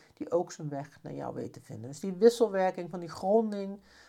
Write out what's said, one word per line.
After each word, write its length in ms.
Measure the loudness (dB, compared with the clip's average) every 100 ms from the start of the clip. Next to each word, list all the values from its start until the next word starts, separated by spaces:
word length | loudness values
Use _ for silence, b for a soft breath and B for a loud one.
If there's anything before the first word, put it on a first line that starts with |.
| b
die 180 | -12 0
ook 200 | 0 0
zijn 180 | -6 -6
weg 300 | -6 -8 -12
naar 120 | -12
jou 200 | -8 -8
weet 200 | -8 -10
te 80 | -10
vinden. 280 | -14 -12 -12
Dus 100 | -8
die 140 | -6
wisselwerking 760 | 6 6 6 2 2 2 0 -8
van 100 | -8
die 100 | -10
gronding, 720 | -4 4 4 4 -2 -6 -8 b b